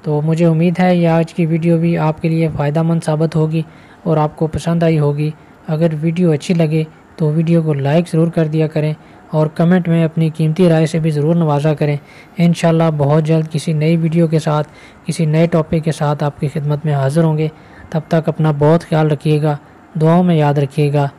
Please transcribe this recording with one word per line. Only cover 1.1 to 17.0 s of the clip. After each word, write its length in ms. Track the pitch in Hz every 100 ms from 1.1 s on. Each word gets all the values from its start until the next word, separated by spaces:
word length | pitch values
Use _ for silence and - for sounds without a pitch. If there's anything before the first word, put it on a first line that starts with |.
| 165 165
की 140 | - 160
वीडियो 320 | 165 170 165
भी 160 | 170 170
आपके 260 | 156 156 165
लिए 200 | 160 160
फ़ायदा 320 | 151 143 151
मंद 200 | 165 170
साबित 340 | 160 151 160 160
होगी 280 | 156 160 160 - - - 170
और 120 | 156
आपको 280 | 151 - 156
पसंद 360 | 156 165 170
आई 120 | 165 160
होगी। 340 | 147 147 151 156 - - -
अगर 260 | 156 165 156
वीडियो 360 | 165 165 175
अच्छी 220 | 147 -
लगे 320 | 170 156 160 156 - - -
तो 120 | 151
वीडियो 320 | 151 165 170
को 120 | 156
लाइक 340 | 143 139 160 175
ज़रूर 220 | 160 165
कर 180 | 170 156
दिया 180 | 156 156
करें 260 | 156 151 156 - - -
और 160 | 156 156 -
कमेंट 320 | 170 185 170
में 140 | 165
अपनी 260 | 160 160 160
कीमती 380 | 156 156 156 180
राय 180 | 160 160
से 140 | 165
भी 100 | 160
ज़रूर 260 | 147 147 170
नवाजा 360 | 160 143 156
करें। 240 | 147 147 147 - - - -
इंशाल्लाह 500 | 170 165 170 165 165
बहुत 320 | 151 143 156
जल्द 240 | 156 160 160
किसी 260 | 151 -
नई 220 | 151 156 170
वीडियो 320 | 165 165 160
के 100 | 156
साथ, 240 | 156 151 147 - - - -
किसी 200 | 151 156
नए 200 | 156 170
topic 340 | 165 156 165
के 100 | 156
साथ 280 | - 147 147
आपकी 260 | 147 - 147
खिदमत 380 | 156 147 147 151
में 60 |
हाज़िर 300 | 143